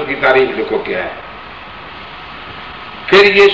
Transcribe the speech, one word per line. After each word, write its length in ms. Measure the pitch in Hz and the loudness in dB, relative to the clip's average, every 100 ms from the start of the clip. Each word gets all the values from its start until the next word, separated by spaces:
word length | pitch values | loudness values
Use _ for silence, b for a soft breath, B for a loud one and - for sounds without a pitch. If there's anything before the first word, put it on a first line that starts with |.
| 139 | 0
کی 80 | 139 | -2
تعریف 340 | 135 131 123 110 | 2 4 2 0
لکھو 200 | 107 110 | -4 -4
کیا 260 | - 110 | -4 -6
ہے، 60 | 95 - - - - - - - - - - - - - - - - - - - - | -6 -10 -16 -18 -18 -18 -18 -18 -18 -16 -16 -16 -16 -16 -16 -16 -16 -16 -16 -12 2
پھر 300 | 190 202 196 | 6 6 8
یہ 120 | 196 | 6